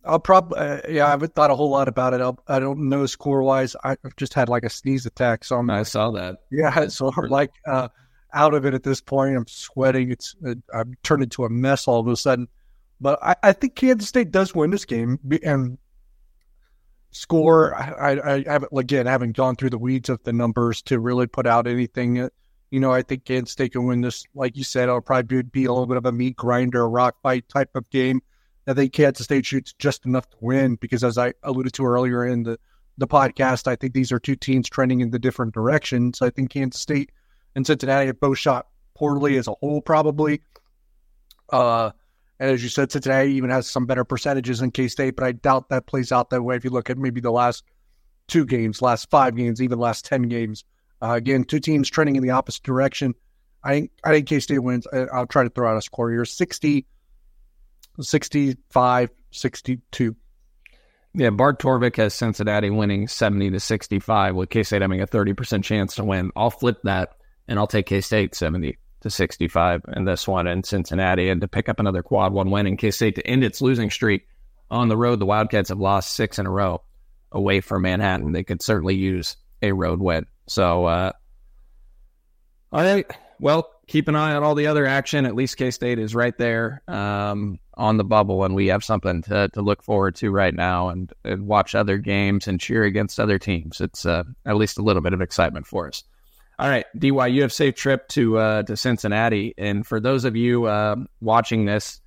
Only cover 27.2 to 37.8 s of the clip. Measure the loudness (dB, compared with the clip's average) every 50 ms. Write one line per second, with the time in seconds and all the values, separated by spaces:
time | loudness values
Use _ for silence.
27.2 | -2 0 0 0 -4 _ -2 -2 -2 -2 _ -10 -8 _ 0 0 2 2 0 -2
28.2 | _ _ _ _ _ _ _ _ _ -2 0 2 0 0 4 4 4 4 2 -2
29.2 | -4 0 0 0 0 0 -4 -4 -6 -6 -14 _ -2 -2 -2 -2 _ -2 -2 -2
30.2 | -4 _ _ _ -4 0 2 2 2 2 0 -2 -4 -4 -2 0 0 0 2 0
31.2 | 0 -2 -2 _ -6 -4 -4 -2 -4 -4 -4 -2 0 2 2 2 2 0 0 0
32.2 | -2 -2 -2 -2 -2 -4 -6 -8 _ _ _ _ _ _ _ -4 -2 2 4 4
33.2 | 4 2 2 0 0 0 0 0 -2 -4 -4 -2 -4 -2 0 0 0 0 0 -2
34.2 | 0 -2 -4 -2 0 0 0 0 0 -2 -2 0 2 2 2 0 0 0 -2 -2
35.2 | -2 -2 -2 -2 -6 -4 -2 -2 0 2 2 0 0 -2 0 0 0 0 0 0
36.2 | -2 -2 0 -2 -6 -4 -2 -4 -4 -4 -4 -8 -6 -2 -2 -2 -4 -6 _ _
37.2 | _ _ _ _ _ _ _ -4 0 0 0 0